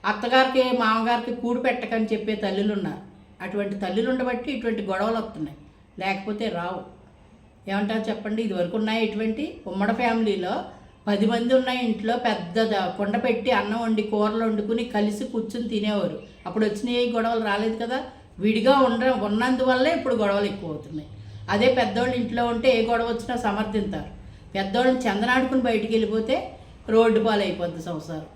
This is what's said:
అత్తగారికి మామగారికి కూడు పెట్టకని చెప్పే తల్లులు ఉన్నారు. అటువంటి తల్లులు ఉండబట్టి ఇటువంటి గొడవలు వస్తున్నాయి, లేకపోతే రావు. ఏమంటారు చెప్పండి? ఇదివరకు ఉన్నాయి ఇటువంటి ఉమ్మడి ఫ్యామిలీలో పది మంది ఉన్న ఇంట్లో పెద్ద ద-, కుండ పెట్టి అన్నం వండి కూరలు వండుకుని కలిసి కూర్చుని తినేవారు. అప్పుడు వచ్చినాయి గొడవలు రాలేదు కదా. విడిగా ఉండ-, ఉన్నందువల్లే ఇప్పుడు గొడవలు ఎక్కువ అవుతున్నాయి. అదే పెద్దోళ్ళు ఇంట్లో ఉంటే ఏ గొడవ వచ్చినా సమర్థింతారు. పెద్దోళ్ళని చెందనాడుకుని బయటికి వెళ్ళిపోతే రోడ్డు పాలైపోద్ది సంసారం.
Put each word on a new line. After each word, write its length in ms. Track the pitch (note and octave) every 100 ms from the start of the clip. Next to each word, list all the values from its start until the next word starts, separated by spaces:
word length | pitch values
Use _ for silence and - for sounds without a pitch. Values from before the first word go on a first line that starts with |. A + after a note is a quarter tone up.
| G3
అత్తగారికి 720 | G#3+ A#3+ C4 C4 C4 B3+ B3
మామగారికి 600 | A3 A3 A3+ A#3+ A#3 -
కూడు 200 | A#3 A3+
పెట్టకని 460 | A3 - G#3+ A3+ A3
చెప్పే 220 | G#3+ A3
తల్లులు 380 | G#3 G3+ F#3+ G#3
ఉన్నారు. 440 | G3+ E3 - - - - -
అటువంటి 320 | F#3+ G3+ G3+
తల్లులు 360 | G3 F#3+ G3+ B3+
ఉండబట్టి 420 | B3+ B3 A#3 -
ఇటువంటి 300 | B3+ A3+ G#3+
గొడవలు 340 | F#3+ F#3+ G#3+ A3+
వస్తున్నాయి, 400 | A3 D#3 D3 - - - - -
లేకపోతే 500 | F#3+ G3 G#3+ G#3 A3
రావు. 320 | F3 F3 A3+ - - - - - - - - -
ఏమంటారు 380 | G3 G#3 A3 G#3+
చెప్పండి? 340 | - G#3+ A3
ఇదివరకు 340 | A3 F3+ F3 A3
ఉన్నాయి 300 | G#3+ A3+ G#3+
ఇటువంటి 540 | G#3 A3 A3 D#4 - -
ఉమ్మడి 260 | G3 G3+
ఫ్యామిలీలో 720 | G3+ A#3+ A3+ G#3+ F#3 F3+ C4+ - - - - -
పది 200 | G3+ G#3+
మంది 280 | A#3 A#3+
ఉన్న 140 | C4 B3+
ఇంట్లో 480 | B3+ A#3 G3 A3 A#3
పెద్ద 460 | A#3 F#3+ F3 A3+
ద-, 340 | A3 G3+ F3+ -
కుండ 200 | G3+ G3+
పెట్టి 340 | B3+ A3+ B3+
అన్నం 320 | G3+ G3+ A3+
వండి 200 | A3+ G#3+
కూరలు 420 | G#3 G#3+ G#3 A3+
వండుకుని 400 | A3+ G#3+ G#3 A3+
కలిసి 400 | A#3 G#3 G#3 G3+
కూర్చుని 440 | C4 A3+ - A#3+ A#3
తినేవారు. 540 | G#3 G#3 G#3 E3+ D3+ - - -
అప్పుడు 180 | A3
వచ్చినాయి 480 | G#3+ G#3 A#3+ A#3+ A#3+
గొడవలు 320 | A3+ A3+ A#3
రాలేదు 420 | G#3+ G3+ A3 A3 A#3
కదా. 160 | C4 - - - -
విడిగా 400 | G3+ A3 A#3+ C#4
ఉండ-, 440 | B3+ A3+ C4 A#3
ఉన్నందువల్లే 680 | G3+ G#3+ B3+ B3+ B3+ B3+ C#4
ఇప్పుడు 220 | E4+ B3+
గొడవలు 300 | A3 G3+ G3+
ఎక్కువ 260 | G3+ G3+ E3+
అవుతున్నాయి. 380 | D3+ - D#3 - - - - -
అదే 240 | G3+ B3+
పెద్దోళ్ళు 400 | B3 G#3 G3+ B3
ఇంట్లో 320 | B3 G#3+ A#3 A#3+
ఉంటే 360 | A#3 C4 A#3
ఏ 40 | A3+
గొడవ 200 | A#3 A#3
వచ్చినా 300 | A3 - A#3+
సమర్థింతారు. 800 | A3 G3+ G3+ G#3 G3 E3 - - - - -
పెద్దోళ్ళని 440 | G3 F#3+ A#3 C4 B3+
చెందనాడుకుని 640 | A3+ G3 A#3+ B3+ B3+ C4
బయటికి 300 | A#3+ A3 A3
వెళ్ళిపోతే 680 | A3+ G#3+ A3 A3 C4 - - - - -
రోడ్డు 320 | A3 A3+ G#3+
పాలైపోద్ది 600 | A3 G#3 F#3 E3+ F3 E3
సంసారం. 440 | F3 D#3+ D3+ D#3 C#3